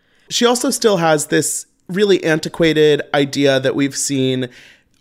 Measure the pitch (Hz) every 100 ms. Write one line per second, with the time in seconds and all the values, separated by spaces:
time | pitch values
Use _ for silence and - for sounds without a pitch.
0 | _ _ _ - 240 247 285 - 226 196
1 | 165 156 160 160 147 - - _ - 185
2 | 208 185 165 156 165 - 165 156 151 147
3 | - 147 143 135 139 135 131 135 139 -
4 | - 139 131 127 127 - - _ _ _